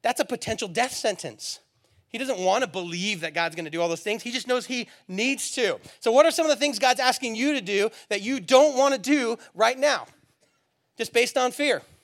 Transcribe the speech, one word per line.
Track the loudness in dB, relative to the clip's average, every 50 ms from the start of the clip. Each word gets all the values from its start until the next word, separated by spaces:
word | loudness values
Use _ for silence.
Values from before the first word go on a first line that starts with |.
That's | 0 -2 0 0
a | -2
potential | -4 -4 -8 -6 -6 -6 -6 -6 -6
death | -2 -2 -2 -2
sentence. | -4 -4 -2 -4 -4 -4 -8 -12 -12 _ -12 -12 -12 -14 _ _ _ _ _ _ _ _ _ _
He | -10 -8
doesn't | -6 -4 -4 -2
wanna | 0 2 2 2 0
believe | -2 -4 -8 -8 -6 -6 -4 -4 -4 -4 -4
that | -6 -6 -2
God's | -2 -2 -2 -4
gonna | -6 -10 -6
do | -2 -2
all | 0 0
those | -2 -4
things. | -4 -6 -6 -6
He | -6 -6
just | -8 -8 -4 -2
knows | -2 -2 -2
he | -4 -8 -8 -8 -10 -14 _ _
needs | -10 -6 -2 -2 -2 -2 -2 -6 -8
to. | -4 -2 0 0 0 -2 -8 -20 -20 _
So | -2 2
what | 6 6 6
are | 6
some | 4 2 2
of | 2
the | 2
things | 2 0 -2 0 2
God's | 2 2 2 4
asking | 2 0 0 0 -4 -6 -4
you | -2 0 0
to | 0 -2
do | -2 -2 -2 0 0 -2 -4 -8 -8 _
that | -6 -4
you | -4 -4 -6 -6
don't | 0 6 8 8 8 8 4
wanna | 4 2 2 2 0
do | 0 2 2 2 2 0 -2 -4 -8 -20 _
right | 2 2 2 2 2
now? | 2 2 2 0 -4 -10 _ _ _ _ _ _ _ _ _ _ _ _ _ _ _ _ _
Just | -10 -10 0
based | 2 2 2 2 2
on | 0 0 0
fear. | 0 0 0 0 0 0 -2 _ -20 _